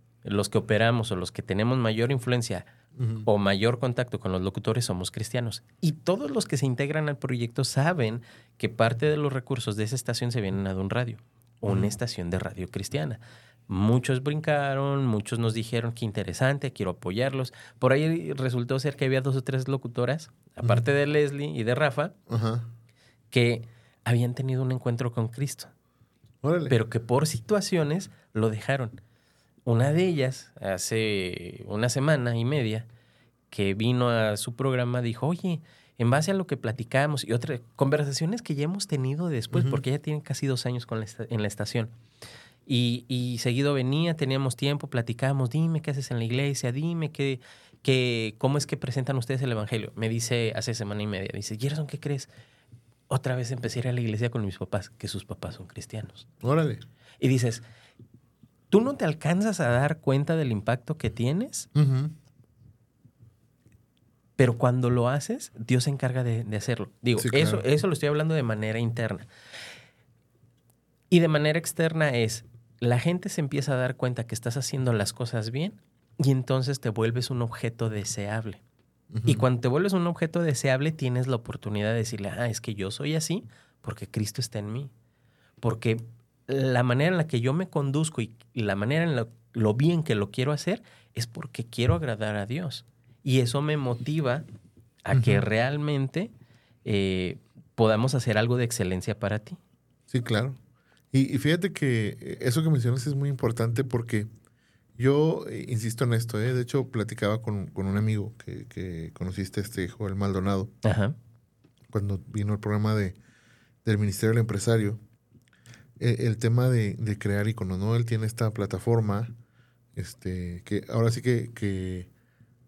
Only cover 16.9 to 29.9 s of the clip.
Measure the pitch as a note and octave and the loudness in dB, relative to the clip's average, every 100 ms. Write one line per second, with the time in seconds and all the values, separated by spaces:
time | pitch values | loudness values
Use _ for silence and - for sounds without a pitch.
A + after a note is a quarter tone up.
16.9 | E2+ F#2 G2 C3+ C3+ B2+ - - - B2+ | -4 -4 -2 -2 -2 -6 -10 -20 0 4
17.9 | C3+ D#3 E3 D#3+ C#3+ C3 B2 A#2+ C3 C#3+ | 4 2 0 -2 -4 -2 0 0 -2 -2
18.9 | - C3+ C3 C3 C3+ B2+ C3 C3 C3+ B2 | -2 0 2 2 0 0 -2 -2 -4 -4
19.9 | A#2+ B2 D3+ - _ _ - A#2 A#2+ A#2+ | -2 -2 -2 -6 _ _ -2 2 4 4
20.9 | C#3+ C#3+ D3+ D3 C#3+ D3 D#3 A2+ B2+ D3+ | 4 4 4 2 0 -4 -2 0 2 2
21.9 | B2+ D3 - - A2+ A2+ A#2 - - - | 0 -4 -6 -4 -2 0 0 -4 -12 -20
22.9 | _ _ _ _ C3 A#2+ A#2 - - _ | _ _ _ _ 2 2 2 -6 -20 _
23.9 | _ - A#2+ B2 B2 C3 C3 C3 B2+ B2 | _ 0 2 2 -2 -2 -2 -2 -2 -2
24.9 | A#2+ B2+ A#2 A2 A#2 C#3+ - - _ _ | -2 -2 -2 -4 -4 -6 -6 -16 _ _
25.9 | _ _ _ _ _ C#3 F3 C#3+ A#2+ A2+ | _ _ _ _ _ 0 0 4 2 2
26.9 | A2+ A#2 B2 D#3 - - G#3 G3 F3 D3 | -2 0 2 2 -2 0 0 2 0 2
27.9 | E3+ - - _ A2 A2 G#2+ - C3+ A#2 | 0 -4 -14 _ 0 0 0 -2 -2 -2
28.9 | A#2+ - _ _ _ _ _ - A2+ A#2 | -10 -20 _ _ _ _ _ 0 4 4